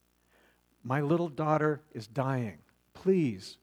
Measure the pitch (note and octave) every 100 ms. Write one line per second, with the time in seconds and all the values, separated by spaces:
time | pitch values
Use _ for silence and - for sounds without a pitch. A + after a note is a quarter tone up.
0 | _ _ _ _ _ _ _ _ A#2+ C#3
1 | D3 E3 E3+ C#3 D3+ D#3 D3+ C#3+ - B2
2 | G#2+ B2 C3 C3 A2+ - _ _ _ -
3 | F#3 F#3+ C#3 F#2+ - -